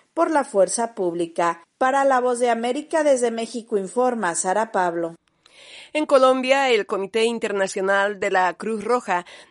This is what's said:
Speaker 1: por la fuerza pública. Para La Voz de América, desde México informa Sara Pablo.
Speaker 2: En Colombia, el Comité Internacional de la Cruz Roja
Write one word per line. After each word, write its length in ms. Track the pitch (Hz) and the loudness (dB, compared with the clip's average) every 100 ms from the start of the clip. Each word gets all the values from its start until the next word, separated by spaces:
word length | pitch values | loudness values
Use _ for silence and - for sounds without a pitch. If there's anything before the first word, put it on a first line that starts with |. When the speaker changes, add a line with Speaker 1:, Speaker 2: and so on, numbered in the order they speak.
| _ | _
Speaker 1:
por 180 | - 339 | -2 0
la 140 | 302 262 | 0 0
fuerza 500 | 202 185 208 233 226 | 2 2 2 -4 -2
pública. 680 | 180 170 170 - 170 170 - - | -4 -2 -6 -2 -2 -2 -8 -2
Para 280 | 262 277 277 | 0 2 4
La 160 | 262 | 2
Voz 180 | 247 240 | 2 0
de 100 | 247 | 0
América, 540 | 226 240 254 302 320 | 0 -2 -4 -2 0
desde 260 | 294 262 240 | 2 2 2
México 480 | 226 226 240 214 208 | -2 -8 -8 -4 -4
informa 560 | 190 240 254 233 185 | -4 0 0 0 -2
Sara 380 | 165 185 190 220 | -2 -2 0 0
Pablo. 440 | 202 180 170 165 170 _ _ _ - - - - | 0 0 -2 -6 -8 _ _ _ -20 -20 -20 -8
Speaker 2:
En 140 | 302 302 | -4 2
Colombia, 640 | 277 262 262 254 269 269 | 4 4 2 2 0 2
el 160 | 226 190 | 0 0
Comité 400 | 196 196 226 226 | -4 -4 -2 -2
Internacional 920 | 226 220 202 190 202 190 196 202 202 | -2 -4 -2 -2 -2 0 0 0 -2
de 140 | 202 | -2
la 220 | 190 180 | 2 0
Cruz 320 | 170 202 226 214 | -2 -6 -6 -2
Roja 400 | 247 214 180 - - - | -2 0 -4 -4 -18 -20